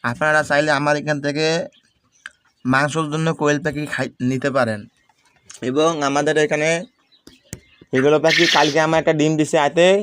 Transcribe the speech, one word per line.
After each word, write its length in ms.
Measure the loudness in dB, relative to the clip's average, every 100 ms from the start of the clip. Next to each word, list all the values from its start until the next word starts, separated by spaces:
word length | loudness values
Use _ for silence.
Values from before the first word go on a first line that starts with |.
| -6
আপনারা 300 | -2 0 2 2
চাইলে 200 | 0 2 0
আমার 160 | 0 -2
এখান 180 | -2 -4 -4
থেকে 200 | -2 -2 -2 -4 _ _ _ _ _ -20 _ _ _
মাংসের 420 | -2 0 0 -2 -4
জন্য 140 | -2 -2 0
কোয়েল 180 | 0 0
পাখি 180 | -2 -6 -8
খাই, 140 | -6 -8 _ -4
নিতে 180 | -2 -2 0
পারেন। 240 | -2 -4 -10 _ _ _ _ _ _ -10 -4
এবং 200 | 0 0 0 -2
আমাদের 260 | 0 0 0
এখানে 260 | 0 0 -2 -2 -6 _ _ _ -20 _ _ -20 _ _ -4 0
এগুলো 200 | 2 4
পাখি 200 | 2 2 2 2
কালকে 220 | 2 2 2
আমার 120 | 2
একটা 120 | 0 2
ডিম 120 | 2 0
দিছে 160 | 0 2
আইতে 220 | 0 4 4 4